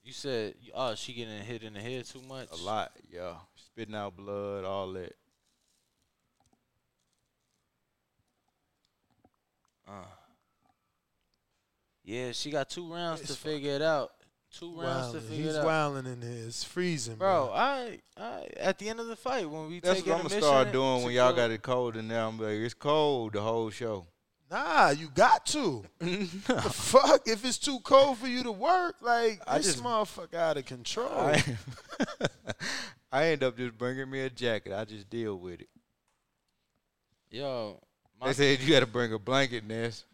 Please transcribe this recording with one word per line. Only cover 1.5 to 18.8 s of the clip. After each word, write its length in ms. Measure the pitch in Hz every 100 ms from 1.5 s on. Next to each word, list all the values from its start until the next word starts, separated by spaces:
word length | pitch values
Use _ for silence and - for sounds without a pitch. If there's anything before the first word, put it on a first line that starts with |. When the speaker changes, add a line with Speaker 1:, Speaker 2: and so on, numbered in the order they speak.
| 117
Speaker 1:
in 120 | 110
the 60 | 104
head 240 | 117 127
too 160 | 117 131 131
much? 200 | 131 120
Speaker 2:
A 40 | 82
lot, 360 | 92 107 87 - _
yeah. 240 | 87 90 87 92 _
Spitting 380 | _ - 107
out 220 | 107 101 90
blood, 480 | 101 101 101 101
all 280 | 95 98 95
that. 220 | 92 90 - _ _ _ _ _ _ _ _ _ _ _ _ _ _ _ _ _ _ _ _ _ _ _ _ _ _ _ _ _ _ _ _ _ _ _ _ _ _ _ _ _ _ _ _ _ _ 98
Speaker 1:
Uh. 40 | 101 95 98 _ _ _ _ _ _ _ _ _ _ _ _ _ _ _ _ _ _
Yeah, 280 | 90 117 127
she 180 | 117 151
got 180 | 147 135
two 240 | - 170
rounds 280 | 170 170 160
Speaker 3:
It's 100 | 147
Speaker 1:
to 60 | 135
Speaker 3:
fine. 160 | 151
Speaker 1:
figure 180 | 151 143
it 100 | 139
out. 280 | 160 151 117 _ _ _ _ -
Two 200 | 170 165
rounds 320 | 170 170 127
to 60 | 135
Speaker 3:
Wildin'. 40 |
Speaker 1:
figure 220 | 110 156 156
Speaker 3:
He's 80 |
Speaker 1:
it 40 | 156
out. 60 | 160
Speaker 3:
wildin' 400 | 160 147 135 127
in 100 | 120
here. 240 | 117 120 113
It's 180 | 117
freezing, 520 | - 175 180 156 117 110
Speaker 1:
Bro, 300 | 196 175 127
Speaker 3:
bro. 80 |
Speaker 1:
I, 440 | 107 254 277 240 - _ -
I, 300 | 220 - - -
at 200 | 175
the 100 | 185